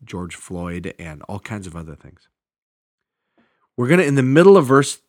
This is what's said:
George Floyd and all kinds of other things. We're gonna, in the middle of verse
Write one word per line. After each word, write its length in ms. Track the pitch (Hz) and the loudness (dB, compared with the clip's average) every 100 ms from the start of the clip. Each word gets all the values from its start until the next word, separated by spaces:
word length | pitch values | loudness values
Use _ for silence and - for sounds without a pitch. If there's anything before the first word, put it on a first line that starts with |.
George 320 | 117 90 87 - | -16 -14 -12 -14
Floyd 560 | - 90 87 87 87 - | -14 -12 -10 -10 -12 -14
and 240 | 85 76 | -16 -18
all 180 | - 101 | -16 -16
kinds 260 | - 107 92 | -12 -14 -14
of 80 | |
other 200 | 82 80 | -16 -18
things. 340 | 73 71 92 _ _ _ _ _ _ _ _ _ _ _ _ _ _ _ | -20 -20 _ _ _ _ _ _ _ _ _ _ _ _ _ _ _ _
We're 140 | - 120 | -6 0
gonna, 140 | 175 | 2
in 140 | 151 139 | 2 0
the 60 | |
middle 360 | 131 139 185 196 | 2 6 8 6
of 80 | 131 | 6
verse 300 | 135 139 - | 2 0 -6